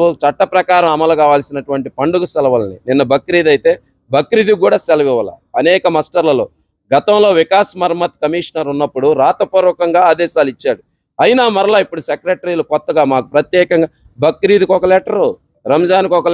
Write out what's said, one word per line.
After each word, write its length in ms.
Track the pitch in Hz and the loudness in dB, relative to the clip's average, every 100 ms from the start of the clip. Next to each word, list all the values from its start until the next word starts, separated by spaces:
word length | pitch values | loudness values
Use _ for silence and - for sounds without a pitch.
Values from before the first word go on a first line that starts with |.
| 170 | 0
చట్ట 300 | 160 180 170 | 0 -2 0
ప్రకారం 460 | 190 185 180 180 170 | -2 0 0 2 2
అమలు 240 | 151 160 156 | 0 0 2
కావాల్సినటువంటి 720 | 151 143 135 143 135 139 127 | 2 2 -2 -8 -6 -6 -6
పండుగ 340 | - 143 175 | -4 -2 -2
సెలవుల్ని, 540 | 175 160 139 123 104 92 117 | -2 -2 0 0 -2 -8 -2
నిన్న 160 | 135 | -2
బక్రీద్ 440 | 127 139 - 175 156 | 0 -2 0 0 2
అయితే 320 | 143 165 175 _ _ _ | 2 0 -2 _ _ _
బక్రీద్కి 440 | 135 151 220 208 202 | -4 0 0 0 2
కూడా 220 | 190 202 | 2 0
సెలవు 300 | - 156 139 | 0 0 2
ఇవ్వాల. 240 | 120 101 87 _ 117 | 0 -4 -10 _ -2
అనేక 300 | 147 180 180 | 0 0 0
మస్టర్లలో 600 | 165 147 175 156 135 107 _ _ _ _ | -2 -2 -2 0 0 -4 _ _ _ _
గతంలో 360 | 143 175 208 208 175 | -2 2 2 2 2
వికాస్ 300 | 160 190 202 185 | 2 0 0 -2
మరమ్మత్ 360 | 180 170 170 - | -4 -2 -6 -4
కమిషనర్ 460 | 147 170 160 160 143 | -6 -4 -6 -8 -6
ఉన్నప్పుడు 340 | 143 147 - 139 147 | -4 -4 -2 -2 2
రాతపూర్వకంగా 800 | 139 185 202 190 180 170 175 170 180 | 0 0 -2 0 0 0 0 2 2
ఆదేశాలు 380 | 160 170 - 143 | 0 -2 -2 -2
ఇచ్చాడు. 280 | 123 139 110 _ _ _ - | -2 -6 -6 _ _ _ -2
అయినా 200 | 160 254 240 202 | 0 2 0 0
మరలా 220 | 196 214 185 | 0 0 -2
ఇప్పుడు 160 | 165 - | -6 -8
సెక్రటరీలు 540 | 151 175 180 175 170 - | -6 -4 -6 -4 -6 -4
కొత్తగా 320 | 151 - 156 139 | -4 -2 0 0
మాకు 140 | 131 117 147 | 0 -2 -2
ప్రత్యేకంగా 520 | 143 180 175 175 165 _ _ - 147 | 0 0 2 0 -2 _ _ -2 -2
బక్రీద్కి 480 | 160 190 202 170 175 | 0 0 2 2 0
ఒక 80 | 180 | 2
లెటరు, 340 | 185 190 202 147 92 _ _ 110 | 0 0 -2 -2 -4 _ _ -2
రంజాన్కి 440 | 147 175 185 190 175 | 0 2 0 2 0
ఒక 100 | 170 | 0